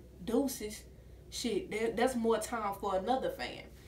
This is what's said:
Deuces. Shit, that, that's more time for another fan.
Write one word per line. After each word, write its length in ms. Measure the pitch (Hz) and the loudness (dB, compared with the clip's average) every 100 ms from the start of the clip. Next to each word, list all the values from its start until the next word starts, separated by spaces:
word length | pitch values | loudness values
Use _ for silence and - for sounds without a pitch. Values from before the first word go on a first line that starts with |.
| - - | -12 -10
Deuces. 580 | 180 240 269 - 214 - - - - - - | 0 2 2 -2 -8 -8 -14 -20 -20 -20 -12
Shit, 400 | - 233 190 170 | -4 -2 0 -2
that, 260 | 208 226 220 | -2 0 4
that's 180 | 254 | 4
more 240 | 247 226 220 | 4 4 2
time 360 | - 226 202 196 | 2 -2 -2 -2
for 180 | 208 185 | 0 0
another 340 | 208 262 170 | 2 2 2
fan. 340 | - 240 - - - | -2 -6 -8 -14 -18